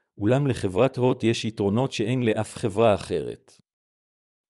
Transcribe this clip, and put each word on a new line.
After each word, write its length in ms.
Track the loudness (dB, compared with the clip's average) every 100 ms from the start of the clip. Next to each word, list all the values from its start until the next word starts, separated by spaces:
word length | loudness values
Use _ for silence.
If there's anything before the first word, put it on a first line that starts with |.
| _ -4
אולם 300 | 0 2 0
לחברת 500 | -2 -2 2 0 2
הוט 260 | 0 0
יש 220 | 0 0 -4
יתרונות 460 | -2 0 0 0
שאין 320 | -2 -2 0
לאף 320 | 0 0 -2 -4
חברה 400 | -4 4 4 4
אחרת. 580 | 0 -6 -6 -10 _ _ _ _ _ _ _ _ _ _ _